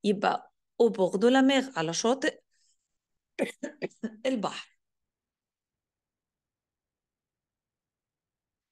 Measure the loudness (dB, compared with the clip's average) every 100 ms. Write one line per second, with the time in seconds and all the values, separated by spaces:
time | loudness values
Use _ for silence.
0 | -2 0 0 -2 -6 _ _ 0 2 2
1 | 0 2 4 6 4 2 0 -4 -4 -2
2 | 0 0 -2 -6 _ _ _ _ _ _
3 | _ _ _ -8 -8 -8 -14 -10 -12 -10
4 | -12 -6 -4 -4 -4 -8 -14 _ _ _
5 | _ _ _ _ _ _ _ _ _ _
6 | _ _ _ _ _ _ _ _ _ _
7 | _ _ _ _ _ _ _ _ _ _
8 | _ _ _ _ _ _ _